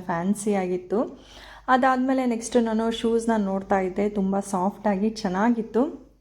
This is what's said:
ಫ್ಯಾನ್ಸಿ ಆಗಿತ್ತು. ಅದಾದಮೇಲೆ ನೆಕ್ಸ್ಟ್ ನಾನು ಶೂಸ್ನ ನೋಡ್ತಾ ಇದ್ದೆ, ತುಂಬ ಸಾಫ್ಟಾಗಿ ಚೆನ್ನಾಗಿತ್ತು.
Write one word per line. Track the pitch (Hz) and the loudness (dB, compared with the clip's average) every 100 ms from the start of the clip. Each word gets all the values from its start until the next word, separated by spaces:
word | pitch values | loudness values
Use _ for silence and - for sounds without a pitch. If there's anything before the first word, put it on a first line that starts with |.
| 185 | -2
ಫ್ಯಾನ್ಸಿ | 170 185 208 214 | -2 -2 -2 0
ಆಗಿತ್ತು. | 202 180 180 - 202 320 - - - - - - | 0 0 -4 -2 -2 -2 -8 -20 -20 -20 -8 2
ಅದಾದಮೇಲೆ | 254 262 254 262 262 254 | 4 4 2 2 0 0
ನೆಕ್ಸ್ಟ್ | 226 - 247 | -2 0 2
ನಾನು | 226 220 226 | 2 0 0
ಶೂಸ್ನ | 226 226 226 226 220 | 0 0 0 2 0
ನೋಡ್ತಾ | 190 196 190 196 | 0 -2 0 0
ಇದ್ದೆ, | 185 196 208 | 0 0 -2
ತುಂಬ | 208 190 196 | 0 0 0
ಸಾಫ್ಟಾಗಿ | 196 185 190 - 208 190 220 | -2 -2 -2 0 -2 0 0
ಚೆನ್ನಾಗಿತ್ತು. | 220 190 185 233 226 220 233 311 - - _ | -2 -4 0 2 2 0 0 0 -4 -20 _